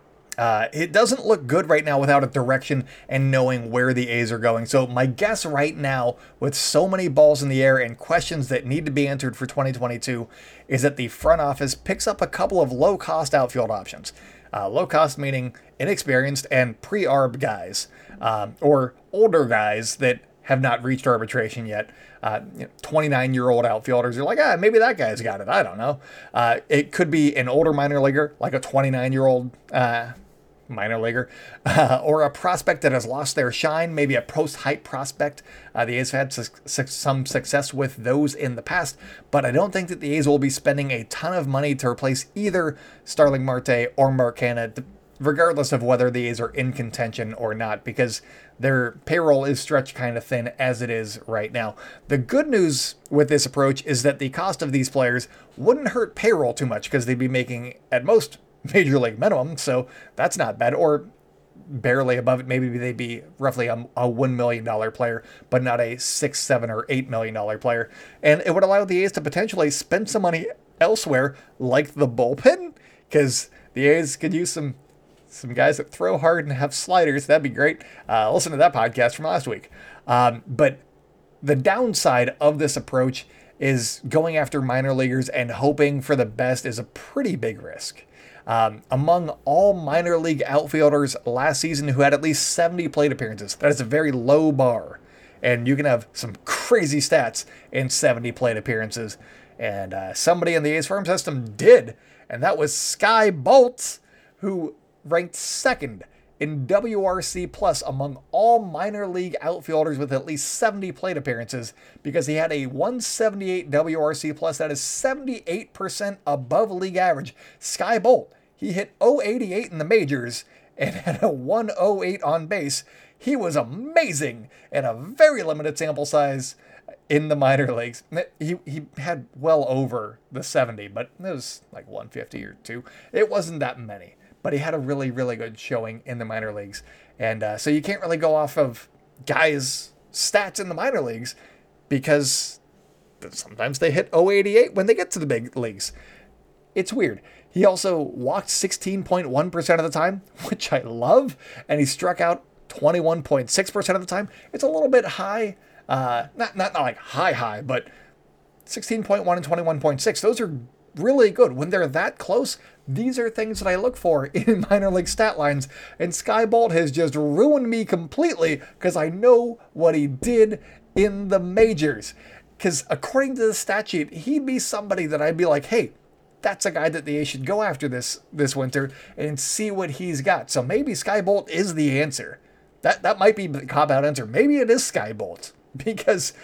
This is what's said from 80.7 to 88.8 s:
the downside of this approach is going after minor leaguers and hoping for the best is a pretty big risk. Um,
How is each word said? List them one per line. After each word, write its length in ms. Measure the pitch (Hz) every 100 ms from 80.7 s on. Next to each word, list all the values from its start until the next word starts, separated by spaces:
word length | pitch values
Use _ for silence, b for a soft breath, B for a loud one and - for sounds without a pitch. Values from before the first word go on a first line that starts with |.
| 139 _ _ _ _ _ _
the 140 | 143 139
downside 800 | 131 202 247 - 160 123 123 -
of 200 | 147 151
this 160 | 147 143
approach 500 | - 131 131 123 - b b b
is 440 | 135 131 113 - 131
going 280 | 151 165 156
after 260 | 139 147
minor 300 | 131 127 135
leaguers 360 | 131 131 131 123
and 200 | 131 120
hoping 500 | 113 143 147 143 143
for 140 | 135
the 120 | 139 110
best 380 | 110 127 127
is 140 | 135 113
a 60 |
pretty 500 | 113 - - 262 247
big 260 | 151 113 101
risk. 440 | - - - - - B B B
Um, 380 | - 113 110 107